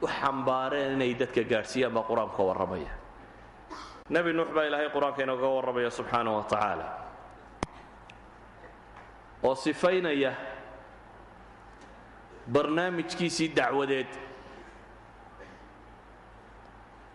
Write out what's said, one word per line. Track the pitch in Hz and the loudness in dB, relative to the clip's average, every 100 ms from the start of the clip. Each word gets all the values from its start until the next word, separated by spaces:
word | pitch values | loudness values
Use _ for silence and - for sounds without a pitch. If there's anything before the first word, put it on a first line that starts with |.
u | - | -4
xambaareen | - 139 135 131 131 131 143 135 | 0 0 2 2 2 0 0 0
inay | 135 127 | 2 0
dadka | 120 127 127 | 2 2 2
gaadhsiiyaan | 110 113 104 131 123 | 2 2 2 0 2
baa | 113 | 2
Qur-aanku | 107 117 104 - | 2 2 2 2
ka | |
warramaya. | 95 92 90 92 71 - - - - - - - - - - - - | 2 4 0 -2 -6 -10 -14 -20 -20 -20 -20 -20 -16 -16 -14 -18 -2
Nebi | 151 170 | 0 2
Nuux | 165 160 | 2 2
baa | 151 151 | 2 2
Ilaahay | 147 151 | 2 0
Qur-aanka | 147 143 135 | 2 2 2
inooga | 131 127 135 | 0 2 2
warramaya | 131 127 123 120 | 2 2 0 0
subxaanahu | 117 117 120 113 107 | -2 0 2 2 0
wa | |
tacaala, | 104 107 104 85 - - - - - - - - - - - - - - - - - - - - - - - - - - | 2 2 2 0 -4 -10 -12 -16 -20 -20 -20 -12 -12 -12 -20 -20 -20 -20 -20 -20 -20 -20 -20 -20 -20 -20 -20 -20 -20 -2
oo | 127 131 | 0 2
sifaynaya | 156 147 180 185 175 143 131 - - - - - - - - - - - - - - - - - - - - - - | 0 2 4 4 2 2 2 0 -8 -12 -14 -18 -20 -20 -20 -20 -20 -20 -20 -20 -20 -20 -20 -20 -20 -20 -20 -18 -2
barnaamijkiisii | 131 147 160 180 170 160 - 170 - 160 156 | 0 2 2 0 -2 -6 -2 -2 0 0 2
dacwadeed. | 123 139 139 135 127 - - - - - - - - - - - - - - - - - - - - - - - - - - - - - - | 2 2 0 0 -2 -8 -14 -16 -18 -18 -20 -20 -20 -20 -20 -20 -20 -20 -20 -20 -20 -20 -20 -20 -20 -20 -20 -20 -20 -20 -20 -20 -20 -20 -20